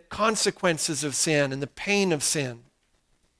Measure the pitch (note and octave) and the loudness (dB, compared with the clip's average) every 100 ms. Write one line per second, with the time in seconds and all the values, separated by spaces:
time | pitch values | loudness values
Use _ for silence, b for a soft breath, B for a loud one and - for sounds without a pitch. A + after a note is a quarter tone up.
0 | - - A3 G#3+ G#3 - F3+ D#3 - C#3 | -10 -2 0 2 0 0 0 0 -2 -2
1 | D3 B2+ E3+ D3+ C#3 C3+ C#3+ - - G3+ | -4 -2 2 2 2 -2 -8 -8 0 2
2 | F#3+ D3+ - D#3+ C3 A#2 _ _ _ _ | 2 2 0 -2 -4 -8 _ _ _ _
3 | _ _ _ | _ _ _